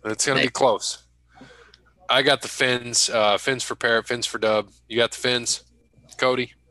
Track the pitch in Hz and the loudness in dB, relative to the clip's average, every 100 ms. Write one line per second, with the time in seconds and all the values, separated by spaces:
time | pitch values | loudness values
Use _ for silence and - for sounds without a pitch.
0 | 107 110 - 135 131 - 135 104 - - | -6 -4 0 0 0 2 2 2 -4 -10
1 | _ _ _ - - - - _ _ _ | _ _ _ -20 -20 -20 -20 _ _ _
2 | - 127 139 139 120 - 131 123 120 113 | -2 2 4 2 -2 -2 0 0 -2 -2
3 | - 120 107 101 - 131 - 110 120 113 | 0 2 2 2 0 -4 -4 -2 0 0
4 | - 120 - 113 110 107 98 - _ 113 | 0 -6 -4 -2 0 0 -2 -12 _ 0
5 | 117 - 127 123 117 - - _ _ _ | 0 0 -2 -2 -2 -6 -8 _ _ _
6 | _ - 127 127 123 - _ | _ -2 0 0 -4 -10 _